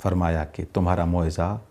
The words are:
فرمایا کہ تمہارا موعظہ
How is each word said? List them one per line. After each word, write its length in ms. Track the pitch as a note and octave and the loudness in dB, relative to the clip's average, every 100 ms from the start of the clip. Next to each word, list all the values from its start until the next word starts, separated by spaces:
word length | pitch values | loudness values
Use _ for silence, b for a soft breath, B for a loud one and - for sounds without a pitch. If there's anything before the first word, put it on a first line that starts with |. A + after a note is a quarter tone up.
فرمایا 420 | G2 F2+ F2 E2 | -2 2 2 0
کہ 200 | D2+ - - | -2 -8 -6
تمہارا 320 | G#2 F2 F2+ | -2 2 2
موعظہ 540 | E2+ F2 E2 E2 E2+ A2 - | 2 2 0 0 -2 -4 -10